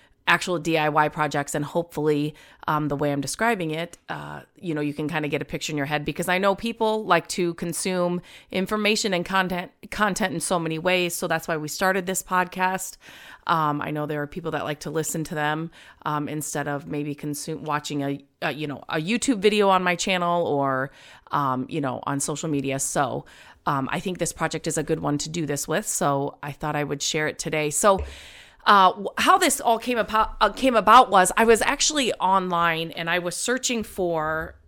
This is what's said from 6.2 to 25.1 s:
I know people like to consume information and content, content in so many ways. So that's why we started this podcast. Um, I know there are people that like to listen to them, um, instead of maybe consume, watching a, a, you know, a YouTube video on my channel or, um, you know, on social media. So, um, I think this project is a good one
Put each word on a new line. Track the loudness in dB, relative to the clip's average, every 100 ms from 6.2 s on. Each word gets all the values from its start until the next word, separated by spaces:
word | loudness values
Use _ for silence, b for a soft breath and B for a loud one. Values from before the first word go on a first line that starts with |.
| -2
I | 2
know | 2
people | 0 -4 -2 0 0
like | 2 0 0
to | -2 -2 -2
consume | -6 -4 -2 0 0 -2 B B B
information | -4 -2 0 2 2 0 -2
and | 0
content, | 0 0 -4 -8 _ -10
content | -2 0 0 -2
in | -2
so | -2 0
many | 0 -2
ways. | 2 2 0 -2
So | -2
that's | -2 -2
why | -4
we | -4
started | 0 0 2 -2
this | -4
podcast. | -2 -2 0 0 -2 -2 -8 -14 B B B B -2
Um, | 2 2 0
I | -2
know | -4 -4
there | -4
are | -6
people | -8 -6
that | -4
like | -4 -6
to | -4
listen | -4 -2 -4 -4
to | -2
them, | -2 -2 -6 B B B -4
um, | -4 -4
instead | -6 -6 -6 -4
of | -6 -6
maybe | -6 -6 -6
consume, | -8 -8 -8 -10
watching | -6 -6 -4 -4
a, | -4 -6 _ -8
a, | -8
you | -6 -8
know, | -8 -6
a | -4
YouTube | -2 -2 0 2
video | 4 4 4
on | 4
my | 2 -2
channel | 0 0 0 0 0
or, | 0 0 -2 -4 B B B -6
um, | -2 0 -2 -4
you | -4
know, | -4 -4
on | -4 -4
social | -4 -4 -2
media. | -2 -2 -4
So, | -2 -2 -2 -4 -10 B B B -2
um, | -2 -2
I | -4
think | -4 -4
this | -4
project | -4 -4 -4 -4
is | -4
a |
good | -2 -2
one | 0